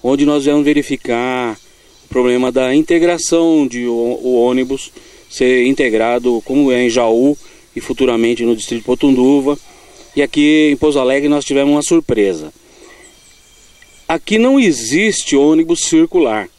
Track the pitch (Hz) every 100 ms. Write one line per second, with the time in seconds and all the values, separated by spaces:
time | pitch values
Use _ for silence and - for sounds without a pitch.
0 | 120 139 147 147 139 147 147 147 139 135
1 | - 117 123 127 120 107 _ _ _ _
2 | _ 127 123 123 127 127 127 139 156 170
3 | 170 170 - 170 165 160 135 120 120 117
4 | 120 123 127 123 120 127 127 104 - -
5 | - - - - 127 127 123 135 135 110
6 | 113 120 123 117 - 135 139 123 123 117
7 | 117 113 135 147 - - _ - - 123
8 | 131 117 113 117 117 110 - 120 110 123
9 | 147 131 127 143 135 143 - - - -
10 | - - 139 151 147 156 151 139 151 143
11 | 127 139 143 147 139 135 139 147 143 170
12 | - - 139 90 156 - _ - - -
13 | - - _ - _ - - _ - -
14 | - 165 - 214 240 277 226 135 113 147
15 | 214 - - 139 143 160 165 170 - 160
16 | 160 180 139 107 92